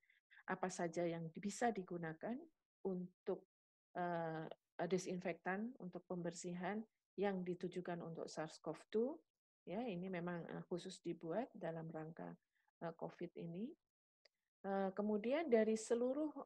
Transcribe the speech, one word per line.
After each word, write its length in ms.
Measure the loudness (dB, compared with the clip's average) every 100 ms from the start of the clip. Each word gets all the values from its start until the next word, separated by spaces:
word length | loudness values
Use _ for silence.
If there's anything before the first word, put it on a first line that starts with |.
| _ _ _ -12 -4
apa 240 | -2 0
saja 320 | 0 0 2
yang 240 | 2 2 -4 -4
bisa 400 | -4 2 2 2
digunakan 640 | -2 -4 -4 -4 -4 -4 -6 _ _ _ -2
untuk, 640 | 0 -2 _ -4 -4 -4 _ _ _ _ -2
eh, 480 | 0 2 0 -2 -4 -8 _ -2 2
disinfektan, 880 | 2 2 -2 -2 -2 0 0 0 -6
untuk 240 | -8 -8 -6
pembersihan 720 | -2 -2 -4 -4 -2 -2 -2 -4 _ _ 0
yang 240 | 2 2
ditujukan 560 | 0 -2 -2 -4 -2 -4
untuk 320 | -4 -6 -6
sars 320 | -4 -6 -6
cov 160 | -6 -6 0
two, 320 | 2 2 0 _ _ _ _ -8
ya, 160 | -4
ini 240 | -2 -2 -2
memang, 320 | -2 -2 -2 -4
eh, 160 | -6 -2
khusus 320 | -2 -2 -6
dibuat 480 | -4 -4 0 0 0
dalam 400 | -2 -4 -2 -4
rangka, 400 | -6 -8 -8 -10 -10 _ _ _ -10
eh, 160 | -8 -4
covid 400 | -6 -4 -8 -6
ini. 320 | -6 -4 -6 -8 _ _ _ _ -20 _ _ _
Eh, 280 | 0 2 2 2
kemudian 560 | 4 4 4 2 8
dari 240 | 8 8 4
seluruh, 560 | 4 4 4 2 0 -2